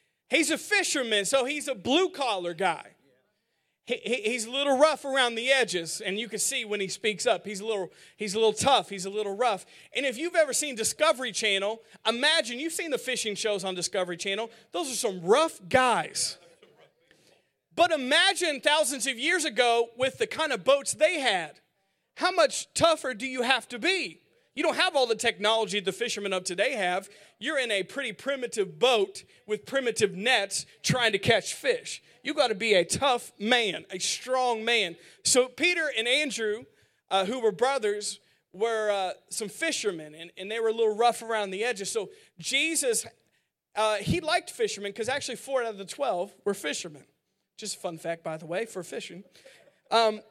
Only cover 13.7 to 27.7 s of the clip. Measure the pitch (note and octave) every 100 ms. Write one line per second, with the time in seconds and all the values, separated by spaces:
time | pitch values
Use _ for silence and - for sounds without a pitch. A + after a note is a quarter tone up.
13.7 | F3+ E3+ G3 F3+ E3+ G3+ G3 A3+ - _
14.7 | F4 C#4+ A3 A3 F#3 E3+ C4 D#4+ - F3
15.7 | B3+ B3+ G3 - - - - - - -
16.7 | _ _ _ _ _ _ _ _ _ _
17.7 | - F4 D4+ B3+ D#4+ F#4+ F#4 E4+ C#4 D4
18.7 | D4+ B3+ C4+ C4+ A#3 D4 F4+ D4+ A3 A#3+
19.7 | A#3 A#3 A#3 C4 - G#3+ - D#4 A3+ G#3
20.7 | C#4 - G#3+ D#4+ E4 B3+ F#3 D3+ - _
21.7 | _ _ _ _ - F4+ F#4 D4+ - -
22.7 | - E4 D#4 C4+ G#3+ C4 B3+ A#3+ B3+ -
23.7 | A#3+ D#4 F#4+ G#3 D#3 _ _ _ C4 D#4+
24.7 | B3 F4+ D4 A#3+ A3 A#3 F3 G#3 A3+ G3+
25.7 | G3+ F#3 F#3+ A#3 G#3 G3+ F#3 F#3 F3+ B3
26.7 | A#3+ F3+ F#3 G3 - - - B3 D4 A#3+